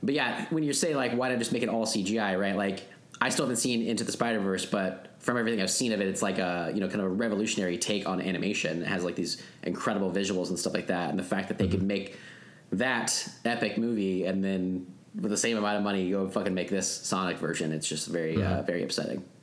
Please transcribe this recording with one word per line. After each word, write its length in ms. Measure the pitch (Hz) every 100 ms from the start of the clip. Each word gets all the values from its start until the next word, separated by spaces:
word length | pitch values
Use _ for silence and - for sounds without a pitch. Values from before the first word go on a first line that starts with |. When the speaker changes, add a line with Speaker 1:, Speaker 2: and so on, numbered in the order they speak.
Speaker 1:
But 120 | -
yeah, 320 | 143 123 123 -
when 140 | 160
you 80 | 151
say, 220 | 139 170
like, 180 | 147 123
"Why 160 | 120 127
not 100 | 123
just 140 | 117
make 100 | 123
it 60 | 113
all 180 | 113 110
C 160 | 113
G 160 | 98 110
I," 180 | 101 92
right? 200 | 98 98
Like, 260 | 98 95 - - - -
I 80 | 123
still 160 | 131
haven't 120 | 139 120
seen 240 | 131 117 113
Into 160 | 110
the 60 | 110
Spider-Verse, 540 | - 120 113 98 92 -
but 420 | 107 95 95 - -
from 160 | - 123
everything 240 | 113 113
I've 80 | 95
seen 220 | - 127
of 80 | 104
it, 80 | 98
it's 140 | 95
like 160 | 104 95
a, 340 | 90 87 82
you 60 | 104
know, 80 | 95
kind 120 | 107
of 60 | 95
a 40 |
revolutionary 680 | 92 117 101 110 - 92 87
take 300 | - 104 90
on 120 | 92
animation. 600 | 92 92 95 101 - 80
It 60 | 87
has, 160 | 98
like, 100 | 87
these 260 | 87 87 - - -
incredible 480 | - 87 - 104 98
visuals 380 | 90 98 95 87
and 100 | 87
stuff 160 | -
like 140 | - -
that. 220 | 90 85
And 60 | 92
the 40 |
fact 240 | 90 98 95
that 100 | 104
they 100 | 95
could 100 | 92
Speaker 2:
Mm-hmm. 80 | 95
Speaker 1:
make 300 | 101 - - - - - - -
that 560 | 92 127 123 117 - - -
epic 340 | 117 117 110 101
movie 460 | 117 113 95 92
and 180 | 90 95
then 440 | 98 95 92 92 90 - -
with 160 | 214 110
the 60 | 101
same 200 | 117 113
amount 200 | 104 104
of 60 |
money, 260 | 101 98 92
go 160 | 98 95
fucking 280 | - 98
make 160 | 92 87
this 180 | 98 92
Sonic 460 | - - 95 92 82
version, 340 | 80 82 80
it's 160 | 78 -
just 200 | 78 -
very, 340 | 82 80 82
uh, 140 | 95 92
Speaker 2:
Mm-hmm. 100 | -
Speaker 1:
very 160 | 87
upsetting. 400 | 92 - - - - -